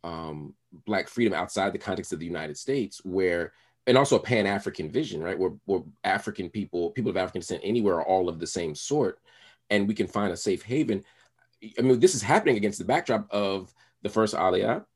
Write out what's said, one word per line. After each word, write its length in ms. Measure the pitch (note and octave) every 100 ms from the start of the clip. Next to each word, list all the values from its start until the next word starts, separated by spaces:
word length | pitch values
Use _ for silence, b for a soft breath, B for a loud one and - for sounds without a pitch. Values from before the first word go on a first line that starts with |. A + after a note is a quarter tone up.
um, 480 | E2+ E2 D#2+ D2+ D2 - _ E2+
Black 240 | - G2+ -
freedom 240 | - A2+
outside 400 | E2+ F2+ - G2
the 60 | F#2
context 340 | - F2+ F2+
of 60 | E2+
the 80 | E2+
United 320 | E2 D#2 D2
States, 420 | - C#3 G2+ -
where, 500 | F#2+ F#2 F#2 F2 D#2+ b b b -
and 100 | B2+
also 200 | C#3 A#2
a 40 |
Pan-African 680 | - A#2+ G2 G2 G2+ - D#2
vision, 320 | B2 D3 D#2+
right? 160 | E2+ F#2+
Where, 140 | F#2 C#2
where 160 | - F#2+ D#2+ -
African 460 | G2 G2 - G#2 F2+
people, 400 | G#2+ G2 F2 E2+
people 200 | G#2+ A2
of 60 | F#2
African 240 | F#2 F#2
descent 220 | E2+ F#2
anywhere 300 | G2 A#2+ G2+
are 120 | E2+ D#2+
all 220 | F#2+ F2+
of 100 | E2
the 80 | E2
same 280 | - E2+
sort, 440 | D2+ - D3 G#2 - b b b b _
and 180 | G#2 G2+
we 60 |
can 120 | G#2+ F#2
find 240 | G#2+ G2+
a 60 | E2+
safe 260 | - F#2
haven. 400 | - C3+ B2+ G2 b b b b b _ A2 A2+
I 20 |
mean, 180 | B2+ B2+
this 140 | F#3
is 80 | B2+
happening 360 | G2 F3 G3+ A2+
against 200 | G2+ G2+
the 60 |
backdrop 420 | F#2 D3 - A2 G2+
of 400 | G#2 G2+ F#2+ F#2 b b _
the 80 | G#2
first 240 | A2 A2
Aliyah 500 | - F#2 F2+ G#2+ C3 -